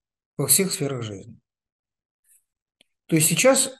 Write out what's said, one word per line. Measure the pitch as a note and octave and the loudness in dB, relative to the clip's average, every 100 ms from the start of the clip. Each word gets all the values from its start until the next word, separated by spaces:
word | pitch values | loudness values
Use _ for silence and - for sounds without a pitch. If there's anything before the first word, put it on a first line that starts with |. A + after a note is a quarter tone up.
| _ _ _ - | _ _ _ -6
во | C#3+ | 0
всех | - F#3 | 0 0
сферах | - C#3 C3 | -2 -6 -6
жизни. | A2 G2 G2+ - _ _ _ _ _ _ _ _ _ _ _ _ _ _ _ _ - | -8 -10 -16 -20 _ _ _ _ _ _ _ _ _ _ _ _ _ _ _ _ -2
То | E3 | 0
есть | D3+ | 2
сейчас | E3+ B3+ C4 - - | 2 4 4 0 -2